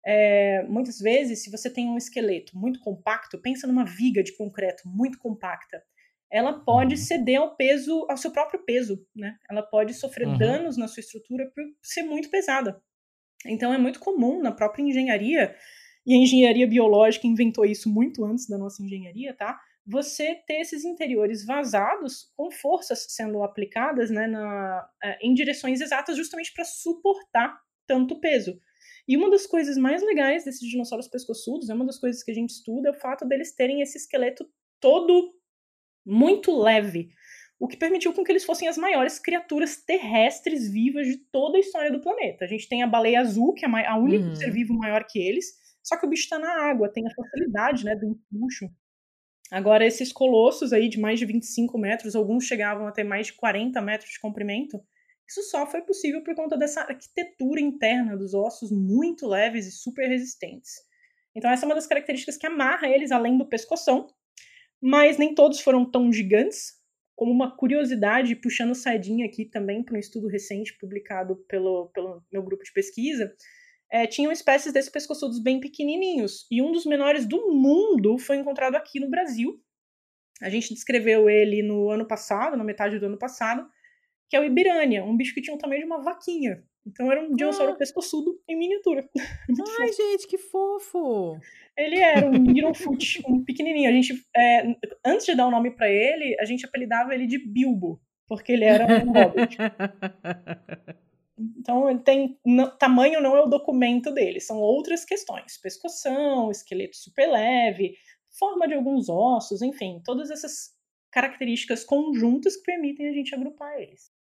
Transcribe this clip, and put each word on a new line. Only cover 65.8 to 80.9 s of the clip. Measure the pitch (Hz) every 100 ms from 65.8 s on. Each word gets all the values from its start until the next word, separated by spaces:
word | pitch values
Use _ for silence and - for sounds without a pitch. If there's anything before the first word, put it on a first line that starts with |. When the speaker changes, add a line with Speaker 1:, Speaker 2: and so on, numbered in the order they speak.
| 247
Speaker 1:
tão | 247 240
gigantes. | 220 190 208 330 - - _ _ _ _ -
Como | 233
uma | 247 254 -
curiosidade, | 254 294 262 240 202 240 254 233
puxando | 240 240 233
sardinha | 254 254 226 190 226 226
aqui | 220 214
também | 214 202 208
pra | 240 220
um |
estudo | 202 233 208
recente | 196 196 202 214 _
publicado | 190 202 - 190 185 185 _
pelo, | 190 185 180 175
pelo | - 185 175 _
meu | 196
grupo | 190 196
de | -
pesquisa, | 196 196 - 269 277 208 _ - _ _ _ _
é, | 233 226
tinham | - 294
espécies | 320 - 277 294
desses | 269 269
pescoçudos | 294 294 302 269 233
bem | 233 262
pequenininhos, | 277 - 294 330 381 311 202 - -
e | 240
um | 285
dos | 339
menores | 311 285 285 294 214
do | 339 440
mundo | 285 269 320 440 294 202 247
foi | - 277
encontrado | 277 269 262 285
aqui | - 277
no | 277
Brasil. | 330 339 226 254 - _ _ _ _ _ _ _ -
A | 185
gente | 214 226
descreveu | 220 -